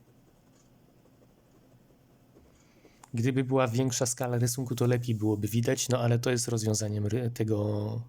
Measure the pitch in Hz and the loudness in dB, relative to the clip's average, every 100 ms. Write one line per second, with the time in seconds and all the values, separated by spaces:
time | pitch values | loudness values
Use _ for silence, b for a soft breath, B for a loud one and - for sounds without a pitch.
0 | _ - _ _ _ _ _ - _ _ | _ -20 _ _ _ _ _ -20 _ _
1 | - _ - - _ - - - _ - | -20 _ -20 -20 _ -20 -20 -20 _ -20
2 | _ - _ - - B B B B B | _ -20 _ -20 -20 B B B B B
3 | B 117 120 131 127 135 127 117 131 127 | B -2 0 0 0 2 2 2 0 0
4 | 127 - 127 120 120 127 123 117 123 123 | -2 -2 -2 0 0 -2 -4 0 2 2
5 | 120 110 107 104 101 117 120 131 - 120 | 0 0 0 0 0 0 0 0 0 0
6 | 120 117 131 123 117 117 110 107 107 104 | 2 2 2 0 0 -2 0 0 -2 -2
7 | 104 117 120 120 110 104 104 104 104 113 | -2 0 -2 -2 0 2 0 -2 -4 -6